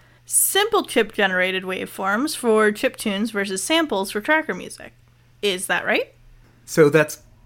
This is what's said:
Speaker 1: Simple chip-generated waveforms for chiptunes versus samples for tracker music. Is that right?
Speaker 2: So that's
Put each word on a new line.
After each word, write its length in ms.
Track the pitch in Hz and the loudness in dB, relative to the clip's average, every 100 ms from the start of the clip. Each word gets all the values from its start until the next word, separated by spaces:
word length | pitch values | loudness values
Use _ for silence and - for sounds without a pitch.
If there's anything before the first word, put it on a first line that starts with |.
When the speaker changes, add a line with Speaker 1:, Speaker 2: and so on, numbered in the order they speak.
| _ _ - | _ _ -4
Speaker 1:
Simple 580 | - - 381 427 392 | 0 2 2 2 2
chip-generated 800 | - - 220 - 196 185 185 185 | 2 0 0 0 0 2 0 -2
waveforms 720 | 190 185 180 - 190 208 302 - | -4 -6 -6 -6 -2 -2 -2 -2
for 340 | 233 214 214 | 2 4 4
chiptunes 580 | 208 254 - 220 196 220 | 2 -2 -2 -6 -4 -4
versus 320 | 202 202 190 | -4 -4 -4
samples 480 | - 330 302 202 196 | 0 0 0 -2 -2
for 80 | 208 | -4
tracker 340 | 208 311 302 | 0 0 0
music. 380 | 185 - - - - _ _ _ _ | -8 -10 -16 -20 -20 _ _ _ _
Is 260 | 208 180 - | -4 -2 -2
that 180 | 175 - | -2 0
right? 280 | 254 539 _ - - - _ - | -2 -4 _ -20 -20 -20 _ -4
Speaker 2:
So 240 | - 147 | 4 6
that's 320 | 156 151 - - - | 6 2 -2 -18 -20